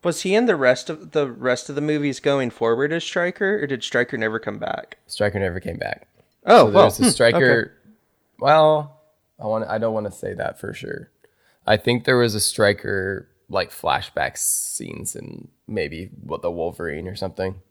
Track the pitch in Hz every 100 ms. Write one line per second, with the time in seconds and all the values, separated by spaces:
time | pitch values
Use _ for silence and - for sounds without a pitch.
0 | 175 160 185 208 240 165 127 127 - 156
1 | 165 156 139 104 127 123 - 143 151 151
2 | 143 131 147 139 123 - 113 117 147 165
3 | - 180 175 - 196 208 143 127 - 123
4 | 123 123 110 110 107 104 - - - -
5 | _ - 104 98 95 87 - - - -
6 | _ _ _ _ - 190 117 101 131 -
7 | 131 - 117 165 127 117 - _ _ _
8 | _ _ _ _ 131 156 156 156 143 _
9 | _ _ _ _ 107 110 110 107 113 110
10 | 101 92 98 - - - - - - -
11 | - _ _ _ _ _ - 107 - 120
12 | 117 123 120 104 - - 104 101 - 98
13 | 95 95 - _ _ 95 85 - 82 67
14 | - - 65 - - - - - 50 -
15 | - - - - - _ - 107 76 80
16 | 92 - 98 80 87 85 82 - 85 73
17 | 90 107 95 - 95 95 _